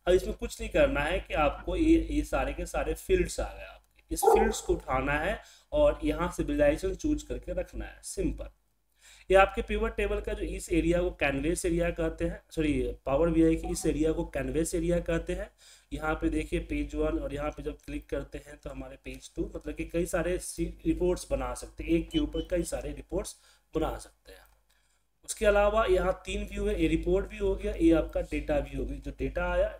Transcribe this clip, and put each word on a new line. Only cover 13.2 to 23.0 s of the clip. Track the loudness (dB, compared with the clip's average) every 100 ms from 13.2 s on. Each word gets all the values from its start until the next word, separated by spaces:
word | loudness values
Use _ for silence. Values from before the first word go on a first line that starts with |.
| 4
bi | 6 6 4
के | -2
इस | -2 0
area | 2 0
को | 0 -4
canvas | -4 -2 -2 0 0
area | 0 0
कहते | 0 -2 -2
हैं। | -6 -8 _ -20 -20 _
यहाँ | -4 -2 0
पे | 0
देखिए | 0 -2 -4 -4
page | -4 -4 -2
one | -2 -2
और | -4
यहाँ | -4 -6
पे | -6
जब | -10 -10
click | -10 -12 -6
करते | -8 -6 -12
हैं | -16 -16
तो | -12
हमारे | -12 -12 -14 -14
page | -14 -10 -6
two, | -6 -6
मतलब | -10
कि | -8 -4
कई | -2 0
सारे | 0 0 -2
सी-, | -6 -6 -6 -2 -2
reports | 2 0 0 -2
बना | -4 -4 -8
सकते | -12 -10
हैं, | 0
एक | 0 0
के | -2
ऊपर | -2 -4 -2
कई | -2 -2
सारे | -6 -6
reports | -10